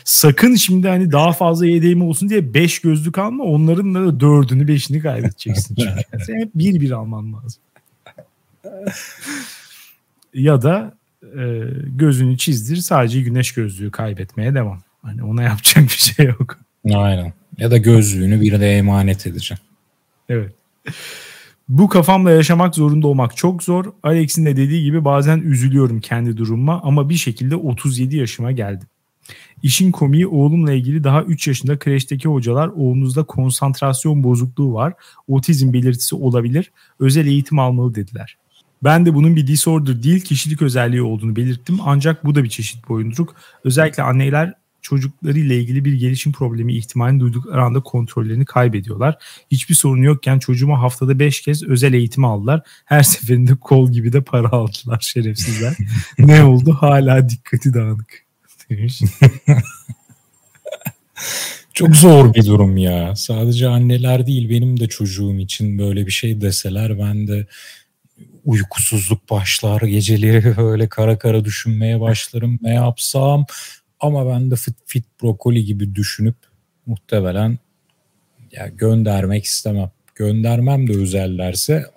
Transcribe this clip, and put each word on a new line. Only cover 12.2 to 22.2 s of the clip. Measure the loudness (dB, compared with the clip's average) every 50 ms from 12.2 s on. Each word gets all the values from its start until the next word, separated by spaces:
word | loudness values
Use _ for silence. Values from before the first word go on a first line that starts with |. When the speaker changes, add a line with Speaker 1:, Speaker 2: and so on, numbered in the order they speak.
| 2 0 0 0
Speaker 1:
çizdir, | -2 -2 -2 -2 -2 -4 -6
sadece | -6 -4 0 0 2 2 2 0 -2 -4
güneş | -2 -2 -2 -2 -4 -4
gözlüğü | -6 -8 -8 -8 -10 -12 -12
kaybetmeye | -10 -8 -8 -8 -8 -10 -12 -12 -10 -6 -4 -2 -2
devam. | -2 -2 -4 -6 -12 -16 _ _ _ -16
Hani | -14 -12 -10 -8
ona | -6 -4 -2 -2
yapacak | -2 -2 -2 -2 2 4 6 4
bir | 4
şey | 4 0 -2 -2 2 2 2
yok. | 2 2 -2 -4 -8 -8 _ _ _ _ _ -2 0 0
Speaker 2:
Aynen. | 2 2 0 0 -2 -4 -8 -12 _ _ _ -10 -4
Ya | 0 2
da | 4 4
gözlüğünü | 6 6 6 6 6 4 0 0 0 2 2 2
birine | 2 2 2 2 2 2
emanet | 2 2 2 2 2 2 2 0 0 -2 -4
edeceksin. | -10 -10 -10 -10 -12 -12 -14 _ _ _ _ _ _ _ _ _ _ _ _ _ -6
Speaker 1:
Evet. | -6 -6 -6 -8 -12 _ _ _ _ _ -16 -16 -16 -16 -16 -18 -18 -18 -20 -20 -20 -20 -20 -20 _ _ _ -2
"Bu | 2 2 2 4
kafamla | 4 2 4 4 4 4